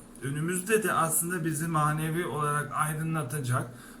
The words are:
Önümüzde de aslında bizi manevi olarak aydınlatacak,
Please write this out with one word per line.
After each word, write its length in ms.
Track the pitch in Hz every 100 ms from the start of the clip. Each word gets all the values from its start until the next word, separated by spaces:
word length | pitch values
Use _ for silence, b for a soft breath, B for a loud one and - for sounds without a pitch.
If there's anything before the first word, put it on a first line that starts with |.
| - -
Önümüzde 600 | 131 147 165 180 185 220
de 100 | 185
aslında 520 | 135 160 - 170 180
bizi 240 | 160 147 170
manevi 580 | 160 151 151 160 160 175
olarak 460 | 147 147 147 143
aydınlatacak, 960 | 135 151 156 160 160 131 147 123 127 - - B B